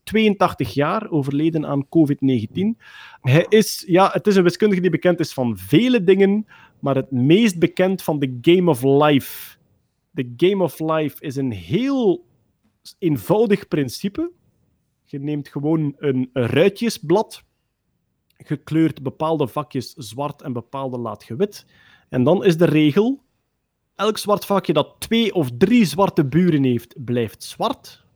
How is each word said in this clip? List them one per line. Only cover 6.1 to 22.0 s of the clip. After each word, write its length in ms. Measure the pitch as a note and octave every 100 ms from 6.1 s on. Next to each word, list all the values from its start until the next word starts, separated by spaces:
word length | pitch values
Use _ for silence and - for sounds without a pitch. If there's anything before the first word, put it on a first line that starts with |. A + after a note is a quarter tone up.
| F#3+ G3 G#3 - - - _
maar 160 | C#3
het 160 | C3+ -
meest 480 | B2+ C3+ F#3+ A#3 F3
bekend 440 | E3+ - F#3 F#3
van 160 | - D3
de 200 | C3+ B2
Game 300 | E3 F#3 F3
of 120 | B2
Life. 760 | C3+ C#3 D3+ C#3 - - - - _ _ _ _ _
De 220 | - B2 A#2+
Game 260 | F3 G3+
of 160 | E3 -
Life 360 | D#3+ D#3 D3 -
is 160 | D3+ C3
een 140 | C3+
heel 720 | G2+ E2+ F3 C4+ C4+ G#3+ E3 _ _ _ _ _ _ - -
eenvoudig 680 | E3+ C3 - G#3 A#3 G3+ -
principe. 640 | D#3+ C3 - G3+ D#4 E4+ - _ _ _ _ _ _
Je 140 | _ C#3+
neemt 280 | C#3+ D3 C3+
gewoon 460 | D3 D3 E3 D3 C#3
een, 320 | D3 B2+ B2+
een 140 | C3+ A2+
ruitjesblad, 960 | B2 G3 G3 A#3 - D3 G3+ - - _ _ _ _ _ _ _ _ _ - -
je 100 | D3
kleurt 460 | - D#3 D#3+ -
bepaalde 440 | C#3 - D#3+ D#3+ C3
vakjes 460 | D3+ C#3+ C3+ -
zwart 480 | - G#2+ A#2 D3 -
en 100 | D3+
bepaalde 460 | A#2+ - C3+ C3+ B2
laat 260 | A#2 G2+
je 120 | - A#2
wit. 300 | G3+ - _ _ _ _